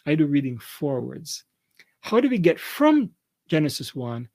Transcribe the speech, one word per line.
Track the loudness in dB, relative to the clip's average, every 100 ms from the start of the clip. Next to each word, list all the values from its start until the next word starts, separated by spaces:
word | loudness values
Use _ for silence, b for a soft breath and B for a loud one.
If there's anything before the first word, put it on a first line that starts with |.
| -2
I |
do | 2 2
reading | 2 0 -8
forwards. | -14 -8 -4 -4 -6 -12 -14 -16 _ _ _ _ b b
How | 0 2
do | 2
we | 2
get | 2 2
from | -6 2 4 4 2 _ _ _ -2
Genesis | 0 0 -2 -10 -8
one | -8 -8 -10